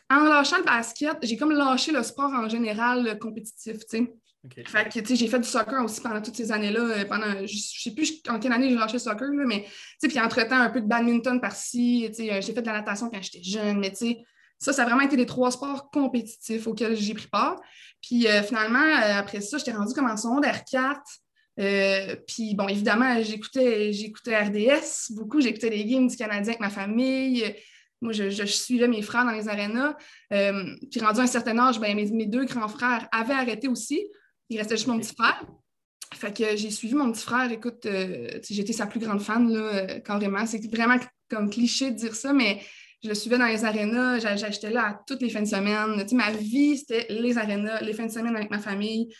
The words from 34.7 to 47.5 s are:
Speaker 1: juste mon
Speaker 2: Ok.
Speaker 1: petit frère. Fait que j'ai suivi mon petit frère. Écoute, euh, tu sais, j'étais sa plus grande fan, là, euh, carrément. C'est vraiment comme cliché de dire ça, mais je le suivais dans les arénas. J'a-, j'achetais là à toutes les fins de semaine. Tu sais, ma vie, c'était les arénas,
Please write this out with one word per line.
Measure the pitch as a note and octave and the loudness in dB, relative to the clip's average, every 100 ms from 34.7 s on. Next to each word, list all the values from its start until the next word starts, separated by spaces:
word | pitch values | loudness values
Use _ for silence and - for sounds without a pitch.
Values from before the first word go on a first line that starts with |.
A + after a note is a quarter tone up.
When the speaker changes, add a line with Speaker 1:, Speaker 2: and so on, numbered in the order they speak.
| A3+ | -2
Speaker 1:
juste | B3+ | 0
mon | A3+ | -2
Speaker 2:
Ok. | |
Speaker 1:
petit | G3+ - | -2 -2
frère. | A#3 D#4+ - - _ _ _ _ - | 0 0 -6 -18 _ _ _ _ -20
Fait | - G#3 G#3 | -10 -8 -2
que | G#3+ G#3 | 0 0
j'ai | G#3+ | -4
suivi | G#3 A3 C#4+ | -6 -2 0
mon | C4 | 0
petit | A3 | -2
frère. | - A#3+ B3+ | -2 -2 0
Écoute, | A3 A#3+ A#3 A3 | -4 -8 -8 -6
euh, | G3 F#3 D#3 A#2 - | -4 -4 -6 -10 -10
tu | |
sais, | - | -8
j'étais | G#3 G3+ | -6 -4
sa | A3+ G#3 | -4 -4
plus | A#3 | -4
grande | A3 G3+ | -2 -2
fan, | G#3 A3+ A#3 | 0 2 4
là, | A3 | 2
euh, | G#3+ G3+ F#3+ - | 0 -2 -4 -6
carrément. | - G#3 G3+ G3 A3+ | -4 -2 -2 -2 -2
C'est | A3 G#3+ | -4 -4
vraiment | A3+ A#3 B3 - _ _ | 0 4 4 2 _ _
comme | A3 G#3 | -4 -2
cliché | G#3+ A#3+ - C4+ | 2 2 2 -2
de | G#3+ | -4
dire | A3+ | -6
ça, | A3 C4+ | -6 0
mais | C#4 A3 G3 - - - _ | 4 4 2 -6 -20 -20 _
je | A3 | -6
le | G#3+ | -4
suivais | A3 B3 | 0 2
dans | A#3+ | 4
les | A3 | 2
arénas. | A3+ G#3+ G#3 A#3+ B3+ B3 | 0 0 0 2 2 0
J'a-, | A3 G3+ | 0 -2
j'achetais | G#3+ G3+ G#3+ | -2 -6 -2
là | A#3 G#3+ | 0 0
à | G3+ - | -4 -8
toutes | C#4 | -4
les | A#3+ | -2
fins | G#3 | 0
de | G#3 | 0
semaine. | G3+ G3+ G#3+ G#3+ G#3+ | 0 2 2 0 -2
Tu | G3 | 0
sais, | B3 | 2
ma | G#3 | 2
vie, | G#3+ G#3+ B3 D4 C#4+ | 0 0 4 4 2
c'était | - A3+ A#3 | 0 -4 -2
les | G#3+ A#3+ A#3+ | -2 0 0
arénas, | G#3 | 0